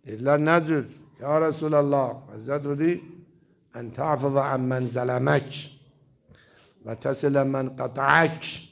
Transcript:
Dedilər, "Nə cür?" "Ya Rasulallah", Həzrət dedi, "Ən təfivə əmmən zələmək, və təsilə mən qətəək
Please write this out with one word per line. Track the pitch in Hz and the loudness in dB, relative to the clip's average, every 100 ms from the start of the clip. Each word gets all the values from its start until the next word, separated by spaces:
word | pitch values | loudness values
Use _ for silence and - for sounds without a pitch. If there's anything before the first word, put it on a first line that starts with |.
| - | -12
Dedilər, | 107 131 147 | -4 2 2
"Nə | 151 170 156 | 4 2 2
cür?" | 156 113 - - - | -2 -2 -14 -20 -12
"Ya | 135 156 | -2 2
Rasulallah", | 160 160 156 147 143 139 127 - - | 2 0 2 2 4 2 0 -6 -14
Həzrət | 107 117 147 | -14 -6 -4
dedi, | 143 143 165 175 - - - _ _ _ _ | -4 0 0 0 -8 -20 -20 _ _ _ _
"Ən | 117 117 | -14 -12
təfivə | 123 156 143 139 139 139 131 | -4 -2 0 2 0 0 -2
əmmən | 127 127 123 | 0 -2 -2
zələmək, | 123 123 123 131 147 - - - - _ _ _ _ _ - _ _ _ _ - | -2 -2 0 2 2 0 -14 -14 -20 _ _ _ _ _ -20 _ _ _ _ -12
və | 113 | -6
təsilə | 135 135 147 139 135 | -4 0 2 2 2
mən | 135 131 131 | 0 -4 -4
qətəək | 123 135 139 151 160 160 - - - | -6 0 4 6 4 0 -12 -14 -18